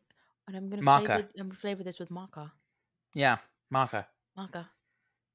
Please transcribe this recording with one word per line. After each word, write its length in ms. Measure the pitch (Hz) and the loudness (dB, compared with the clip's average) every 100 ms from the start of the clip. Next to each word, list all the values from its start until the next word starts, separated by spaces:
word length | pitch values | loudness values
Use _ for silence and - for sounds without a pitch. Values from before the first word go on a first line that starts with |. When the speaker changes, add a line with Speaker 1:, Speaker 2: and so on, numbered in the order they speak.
| _ _ _ _ - | _ _ _ _ -14
Speaker 1:
"And 100 | 190 | -12
I'm 120 | 196 | -8
gonna 120 | 202 | 2
Speaker 2:
Maca. 240 | 139 143 208 | 6 6 6
Speaker 1:
flavor, 220 | 147 202 190 | 0 -2 -10
I'm 80 | 190 | -12
gonna 60 | |
flavor 280 | 190 202 196 | -8 -6 -6
this 160 | 185 175 | -8 -10
with 120 | 170 | -10
maca." 420 | 175 190 151 151 - _ _ _ _ _ | -12 -12 -14 -16 -18 _ _ _ _ _
Speaker 2:
Yeah. 240 | 147 135 117 - _ _ | 2 2 2 -4 _ _
Mocha. 340 | 135 127 107 - _ _ 190 | 0 0 -2 -8 _ _ -16
Speaker 1:
Mocha. 320 | 190 175 165 _ _ _ _ _ _ | -14 -14 -16 _ _ _ _ _ _